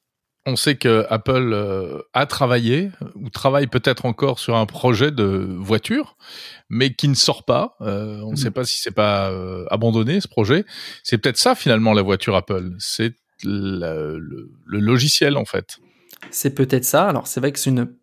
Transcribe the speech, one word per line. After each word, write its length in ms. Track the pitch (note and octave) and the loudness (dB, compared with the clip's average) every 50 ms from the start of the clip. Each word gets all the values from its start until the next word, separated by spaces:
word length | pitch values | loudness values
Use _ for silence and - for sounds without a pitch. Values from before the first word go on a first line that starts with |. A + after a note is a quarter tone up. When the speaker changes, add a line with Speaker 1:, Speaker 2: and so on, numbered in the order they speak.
| _ _ _ _ _ _ _ _ - | _ _ _ _ _ _ _ _ -6
Speaker 1:
On 100 | C3+ B2+ | -4 -2
sait 200 | A2 - D#3 C#3 | 0 2 0 0
que 280 | - - B2 A2+ A2 A2 - | 2 4 4 4 4 4 2
Apple, 400 | A2 A2 - - C3 B2+ B2+ A#2 A2 | -2 -2 0 0 0 2 2 0 0
euh, 480 | G#2 G#2 G2 F#2+ F#2+ F#2 D#2+ C#2 C#2+ - _ - | -2 -2 -2 -4 -4 -4 -6 -8 -12 -12 _ -2
a 100 | B2 D3 | -2 0
travaillé, 640 | C#3 - - C#3+ A#2+ B2 B2 A#2 A#2 B2+ D#3 G3 G3 F#3 - - - - | 0 0 0 2 2 2 2 2 2 2 2 0 -4 -8 -12 -16 -14 -14
ou 120 | G2+ - A2+ | -14 -14 -12
travaille 380 | - - - C3+ C3+ C#3+ D3 | -10 0 0 2 2 2 0
peut-être 400 | A#2+ - B2+ - C#3 B2 - - | 2 0 0 2 2 0 0 -2
encore 320 | B2 A2 - C#3+ C3+ B2 - | -4 -2 0 0 -2 -2 -2
sur 180 | - - A#2 | -2 0 2
un 80 | A2+ A2 | 2 0
projet 460 | G2+ - - - B2+ A#2+ G2+ C3+ D3+ | 0 -4 -2 0 2 2 4 2 0
de 360 | D3 B2 G#2 G2 G2 F#2+ F#2 F#2+ F#2 F2+ | 2 2 0 2 2 0 -2 -4 -6 -8
voiture, 580 | G2 G2 A2 G#2 - - A3 D4 D4 - _ _ _ - - - - - - - _ - | -2 0 0 0 0 0 -2 -2 -2 -4 _ _ _ -20 -20 -18 -18 -18 -20 -20 _ -6
mais 240 | - A#2 C3+ C3+ - | -2 0 0 0 0
qui 140 | - - C#3+ | 0 0 0
ne 60 | C#3 | 2
sort 300 | - - - C#3+ - - | 2 0 -2 -2 -4 0
pas. 320 | - A#2+ C3 G3+ B3 _ - A2 | 0 0 0 0 -2 _ -8 -6
Euh, 380 | G#2+ G2+ G2+ G#2+ G#2+ G#2+ G#2 G#2+ | -6 -4 -4 -6 -8 -10 -10 -10
on 60 | A2 | -8
ne 20 | |
Speaker 2:
Mhm. 60 | - | -6
Speaker 1:
sait 140 | D3 C3 G#2+ | -4 -4 -4
pas 140 | G2 C3 B2+ | -4 -4 -4
si 160 | - - - | -4 -4 -6
c'est 140 | - A#2+ F#2+ | -6 -6 0
pas, 360 | G#2+ G#2 G#2 G2+ G2 G2 F#2+ | 2 2 2 4 2 0 -2
euh, 360 | F#2+ F#2 F#2 F#2 F#2 F2+ F2+ - | -2 -4 -6 -8 -8 -8 -6 -4
abandonné, 520 | G2 G#2+ A2+ A#2 A2 A2+ G#2+ B2 E3+ G3+ - | -2 0 2 2 2 2 2 2 0 -2 -2
ce 60 | - | -2
projet. 360 | - B2 G#2+ G2 C#3 F#3 G#3+ - - - - - - - - | 0 0 2 4 4 2 2 -2 -10 -16 -16 -16 -16 -12 -6
C'est 160 | - - A2 | -2 -2 0
peut-être 180 | - C#3+ - | 2 0 0
ça, 180 | - - B3+ B3+ | 4 4 2 2
finalement, 380 | - - C#3+ A#2 A2 A2+ A2+ G#2+ | 2 4 4 4 4 6 4 4
la 100 | G#2+ F#2+ | 4 4
voiture 320 | G2 G2 F#2+ - - G2 | 2 2 0 0 2 2
Apple. 360 | F#2 F#2+ - G2+ F#2 F#2 F2+ F2+ F#2 | 0 2 0 -4 -4 -4 -6 -10 -10
C'est 360 | - - - - A2+ A#2 A#2+ _ _ _ _ _ - | -8 -8 -4 -2 -2 -2 -2 _ _ _ _ _ -6
la, 520 | G2 G2+ G2+ G2 G2 F#2+ F2+ E2+ E2 D#2+ | -4 -4 -2 -2 -4 -4 -4 -4 -4 -4
le, 580 | D#2 D#2 D2+ D#2 D#2 E2 D2 C2+ C2 - - - _ _ | -4 -6 -6 -6 -8 -10 -12 -14 -16 -16 -18 -20 _ _
le 160 | - - G#2 | -6 -2 0
logiciel, 560 | G#2 A2 B2 B2 B2+ - - - D#3 C#3+ C#3+ | 2 4 4 4 4 4 4 4 4 4 2
en 80 | C3+ G#2+ | 0 -2
fait. 360 | - - G2 G2 - - - _ _ _ _ _ _ - - - - | -2 -4 -6 -6 -6 -16 -20 _ _ _ _ _ _ -20 -20 -20 -12
Speaker 2:
C'est 240 | - - - C#3 C#3 | -8 -2 -2 -2 0
peut-être 320 | - C3 C3+ C#3+ B2+ B2+ | 0 0 2 2 0 0
ça. 200 | - - D3+ F#3 G3+ | 2 2 2 2 2
Alors, 180 | D#3 A#2+ - | 0 -2 -4
c'est 140 | - - C3 | -4 -6 -2
vrai 120 | B2+ D3 C#3+ | -2 -2 -2
que 60 | - | -2
c'est 120 | - C#3 | 0 0
une, 240 | C3 B2 A#2+ A#2+ - _ | 2 2 0 -2 -6 _